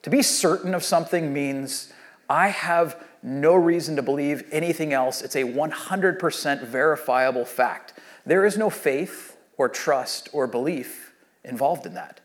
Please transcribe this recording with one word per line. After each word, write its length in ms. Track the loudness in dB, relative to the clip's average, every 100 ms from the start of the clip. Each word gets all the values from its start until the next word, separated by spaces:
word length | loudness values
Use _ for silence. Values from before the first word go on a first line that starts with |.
To 60 | 2
be 120 | 2
certain 520 | 2 2 2 2 -2
of 80 | -4
something 520 | 0 0 2 -2 0
means 580 | -2 -2 -4 -6 -8 -10 -20 -20 _ _
I 180 | 2 2
have 480 | 0 -2 0 0 -2 -20 _
no 320 | -8 0 6
reason 440 | 6 6 2 0 -2
to 40 |
believe 440 | 0 0 0 -2 -4
anything 400 | -2 0 -2 0
else. 280 | 0 0 -2
It's 140 | -4 -2
a 80 |
one 280 | -2 -2 -4
hundred 480 | -4 -4 2 2 2
percent 420 | -2 -2 -2 -2
verifiable 840 | -2 2 2 2 2 2 2 0
fact. 480 | -4 0 0 0 -14 -20 -20 -18 2
There 160 | 4
is 140 | 4 2
no 140 | -2
faith 680 | 0 -2 -2 -4 -10 -18 -20 _ -2
or 140 | 0
trust 600 | 0 0 0 -2 -10 -8
or 140 | -4 -2
belief 580 | -2 -2 -4 -8 -14 -20 _ _ _ -12
involved 400 | -2 -2 -2 -6
in 80 |
that. 260 | -14 -14 -18